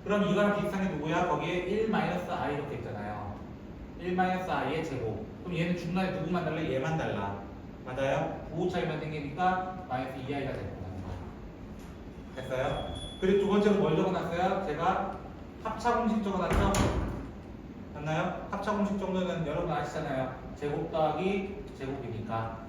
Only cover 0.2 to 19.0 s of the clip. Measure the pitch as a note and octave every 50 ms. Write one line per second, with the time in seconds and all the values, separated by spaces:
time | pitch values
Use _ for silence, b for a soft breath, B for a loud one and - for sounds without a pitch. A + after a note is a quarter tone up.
0.2 | F#3 E3 F#3 G3+ G#3 G3+ G3+ - - - - F#3+ F#3+ F3+ D#3 D3 D3 D#3+ E3 F3
1.2 | F3 F#3 D3+ D#3 E3 E3+ F3+ F3+ F3+ F3+ G3+ A3 A3+ A3 F#3+ F3 D#3+ D#3+ F3 F3
2.2 | - - - D3 D3 D3 D3 C#3+ - C#3 - - - A2 G#2 G#2 G#2 G#2 G#2 G#2
3.2 | G2+ G2 G2 - - - - - - - - - - - - - E3 F3+ F3+ F#3
4.2 | F#3 F#3 F#3 F3+ - - - - C3 C3 D3 D#3+ D#3+ - C#3 B2 A2+ A2 G#2 G2+
5.2 | - - - - - F#3 F3 D#3+ E3+ F3 F3+ F3 - E3 F3 F#3 F#3+ F3+ D#3 D#3+
6.2 | D#3 E3 F3+ F3 D#3+ D#3 D#3 D#3 D#3 - - C3+ C3 D#3 D#3 D#3+ C#3 A2+ G#2+ G2+
7.2 | G2 G2 G2+ - - - - - - - - - - B2+ B2+ C3+ C3+ C3+ C3+ C#3+
8.2 | E3 - - - - - D#3 D#3+ F3+ F3+ F3+ F3 E3 D#3+ D#3 D3 - D3+ D3+ D3+
9.2 | C#3+ C#3+ C#3 - F3+ F#3 F#3 F#3 - - - - - - C3+ C3 C3+ C3 - C#3
10.2 | C3 B2 C#3+ C#3 C3 A#2 A2+ G#2 G2+ - - - - - - - - - - -
11.2 | - - - - - - - - - - - - - - - - - - - -
12.2 | - - - - B2+ B2 B2+ B2+ C3+ C#3+ - - - - - - - - - -
13.2 | F#3+ F#3+ G3+ G3+ G3 F#3+ F#3+ G#3 G#3 G#3 G3 - E3+ D#3+ D#3+ - F#3+ F#3+ F3+ E3+
14.2 | E3 E3+ E3 F3 F#3 F#3+ F#3+ F#3+ F#3+ D#3 D3 C#3+ E3 F3+ G3 G3 G3 F#3+ - -
15.2 | - - - - - - - - - A3 G#3+ - - A#3+ A3+ A3+ A#3 A3 - -
16.2 | G3+ G3+ F#3+ F3+ E3+ F3 - - G3+ G3 G3 - - - D3+ D#3 - - - -
17.2 | - - - - - - - - - - - - - - - D3 D3 D#3 D#3 D#3+
18.2 | F#3 F#3 - - - - - G3 - A3 G#3+ G3+ G3 F#3+ G3 -